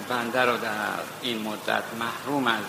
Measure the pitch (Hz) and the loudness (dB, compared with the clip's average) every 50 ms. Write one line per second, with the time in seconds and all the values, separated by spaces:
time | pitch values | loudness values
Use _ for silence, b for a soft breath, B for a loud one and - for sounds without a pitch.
0 | 104 101 123 123 117 117 117 127 127 123 120 110 107 113 107 107 107 101 95 87 | -2 -2 0 0 0 2 4 4 6 6 4 2 0 -2 -2 0 0 0 0 -2
1 | 82 - - - - 127 117 110 107 107 107 107 - - 110 107 104 - 117 113 | -4 -6 -8 -6 -4 -2 -2 -2 -2 -4 -4 -4 -2 0 0 0 0 -2 -4 -4
2 | 117 117 120 - - 143 143 143 131 120 113 110 104 | -4 -4 -4 -4 -4 -2 0 2 4 2 2 2 0